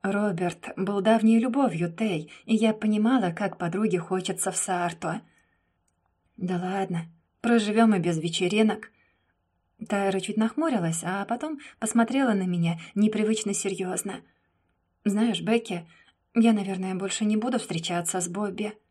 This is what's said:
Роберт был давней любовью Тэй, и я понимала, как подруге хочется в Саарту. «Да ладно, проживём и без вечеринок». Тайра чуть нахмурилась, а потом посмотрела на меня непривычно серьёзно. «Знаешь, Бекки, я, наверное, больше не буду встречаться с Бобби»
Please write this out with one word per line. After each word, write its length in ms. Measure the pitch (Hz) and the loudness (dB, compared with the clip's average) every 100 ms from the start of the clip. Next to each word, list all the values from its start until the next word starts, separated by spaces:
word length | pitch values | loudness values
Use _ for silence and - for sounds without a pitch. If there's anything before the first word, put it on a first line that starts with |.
Роберт 720 | 196 202 208 170 180 - - - | -2 -2 -2 0 -4 -4 -14 -6
был 260 | 190 202 | -2 0
давней 380 | 190 226 220 226 | 4 6 6 6
любовью 520 | 247 254 262 160 170 | 4 2 0 0 -4
Тэй, 400 | 170 220 165 156 - - | -2 -2 -2 -6 -16 0
и 100 | 220 | 2
я 180 | 220 | 4
понимала, 580 | 214 220 214 220 262 185 | 2 0 2 4 4 2
как 260 | 170 196 - | -2 -4 -2
подруге 420 | 175 175 214 175 | -4 0 0 0
хочется 520 | 165 185 180 180 - | -2 -4 -2 -4 -4
в 60 | 175 | -4
Саарту. 640 | - 180 175 165 165 170 - _ _ _ _ _ _ _ _ _ _ - | -4 -2 -2 -4 -6 -6 -10 _ _ _ _ _ _ _ _ _ _ -8
«Да 220 | 180 180 | -4 -2
ладно, 480 | 185 196 190 170 - _ _ _ | -2 -4 -2 -4 -6 _ _ _
проживём 540 | 233 233 208 214 226 196 | 2 4 4 4 6 4
и 40 | |
без 180 | 170 165 | 2 0
вечеринок». 720 | 170 165 185 208 220 - - _ _ _ _ _ _ _ _ _ 226 | -2 -2 0 4 2 2 -8 _ _ _ _ _ _ _ _ _ -4
Тайра 320 | 202 196 190 | 0 0 0
чуть 180 | 185 214 | -2 0
нахмурилась, 640 | 226 262 320 240 170 165 | 0 0 0 0 0 -2
а 200 | 175 196 202 | -4 -4 -4
потом 340 | 240 302 294 - - | -4 -6 -8 -12 -8
посмотрела 540 | 220 233 226 269 262 | -2 2 2 2 2
на 120 | 202 185 | 2 0
меня 340 | 175 165 165 - - | 0 0 -2 -6 0
непривычно 580 | 214 208 214 220 202 | 2 2 0 0 -2
серьёзно. 680 | 196 196 190 185 180 202 175 - _ _ _ _ _ _ _ 208 | -4 -6 -6 -6 -6 -8 -12 -16 _ _ _ _ _ _ _ -2
«Знаешь, 360 | 202 233 180 | 0 0 0
Бекки, 460 | 170 233 233 175 165 _ _ _ _ 233 | 0 0 0 -8 -10 _ _ _ _ 4
я, 180 | 226 | 4
наверное, 420 | 214 196 190 185 185 | 4 0 -4 -4 -4
больше 300 | 190 - 214 | -4 -2 0
не 120 | 214 | 0
буду 200 | 233 254 | 0 -2
встречаться 640 | - 165 165 175 170 185 | -2 -6 -4 -4 -2 -4
с 80 | 175 | -4
Бобби» 460 | 180 208 185 208 - _ | -4 -6 -4 -8 -8 _